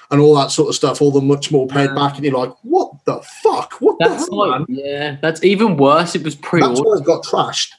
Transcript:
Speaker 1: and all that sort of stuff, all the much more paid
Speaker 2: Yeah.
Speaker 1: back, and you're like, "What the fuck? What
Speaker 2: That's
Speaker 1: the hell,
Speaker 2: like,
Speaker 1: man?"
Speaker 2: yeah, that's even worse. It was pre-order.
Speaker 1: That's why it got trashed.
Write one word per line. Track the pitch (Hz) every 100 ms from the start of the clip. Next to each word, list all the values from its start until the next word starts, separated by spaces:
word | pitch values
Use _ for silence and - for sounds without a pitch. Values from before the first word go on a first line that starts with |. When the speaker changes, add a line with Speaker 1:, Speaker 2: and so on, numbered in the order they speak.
| -
Speaker 1:
and | 143
all | 147 147
that | 135
sort | - 147
of | -
stuff, | 143 127
all | 147
the | 139
much | 135 143 -
more | 151 135
paid | 139 139
Speaker 2:
Yeah. | 139
Speaker 1:
back, | 143 143
and |
you're | 143 131
like, | 127 -
"What | 233 359 - - -
the | - - -
fuck? | 440 - - -
What | 294 -
Speaker 2:
That's | 453 285 339
Speaker 1:
the | 202
hell, | 196
Speaker 2:
like, | 131 170
Speaker 1:
man?" | 127
Speaker 2:
yeah, | 139 143 147 139
that's | 160 165
even | 185 196 226 151
worse. | 135 151 175 180
It |
was | 156 151
pre-order. | - 170 123 123
Speaker 1:
That's | 151
why | 202
it |
got | 143 160
trashed. | - - - - -